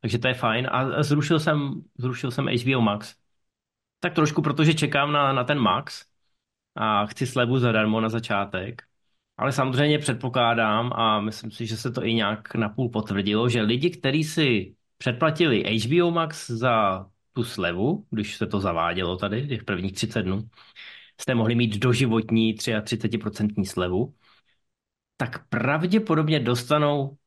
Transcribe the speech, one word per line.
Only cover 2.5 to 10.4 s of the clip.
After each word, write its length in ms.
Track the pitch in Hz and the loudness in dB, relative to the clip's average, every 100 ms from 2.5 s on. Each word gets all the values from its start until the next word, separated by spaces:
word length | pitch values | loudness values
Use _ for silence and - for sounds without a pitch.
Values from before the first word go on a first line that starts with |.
| 117 120 | 0 0
B 100 | 131 | 2
O 60 | |
Max. 340 | 113 104 - - _ _ _ _ _ _ _ _ | 2 0 -6 -20 _ _ _ _ _ _ _ _
Tak 140 | 175 | -2
trošku, 280 | 175 151 - | 2 2 2
protože 320 | 147 147 156 | 0 4 4
čekám 380 | 160 143 143 143 | 4 2 2 2
na, 220 | 147 143 | 2 2
na 100 | 135 | 2
ten 160 | 123 147 | 0 2
Max 460 | 107 92 - - - _ _ _ _ _ _ - | 2 2 -2 -14 -20 _ _ _ _ _ _ -4
a 300 | 110 104 104 | 0 2 0
chci 220 | - 123 | -2 -4
slevu 320 | - 120 131 | 0 2 2
zadarmo 420 | 123 110 107 110 | 2 4 2 2
na 80 | 113 | 0
začátek. 720 | 117 117 101 101 92 95 117 - _ _ _ _ - | -2 -2 -2 -2 -6 -8 -12 -18 _ _ _ _ -4
Ale 140 | 135 | -2
samozřejmě 480 | 131 135 131 147 151 | 0 0 2 2 2
předpokládám 920 | 147 107 131 127 | 0 -2 -2 2